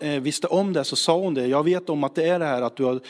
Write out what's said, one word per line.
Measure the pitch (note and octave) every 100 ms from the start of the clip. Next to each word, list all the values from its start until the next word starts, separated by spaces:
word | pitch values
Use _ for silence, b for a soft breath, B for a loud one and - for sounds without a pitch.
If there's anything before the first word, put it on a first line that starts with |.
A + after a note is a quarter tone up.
eh, | D3+ C#3+
visste | C3+ D3 -
om | F3 G3+
det | E3
så | C3+ C3+
sa | - E3+
hon | F#3+
det. | C#3+ B2
"Jag | C3+
vet | D#3 F3+ F3
om | D3+
att | C#3+
det | D#3 D#3+
är | F3+
det |
här | D#3 B2+
att | B2 -
du |
har, | C3 B2+ B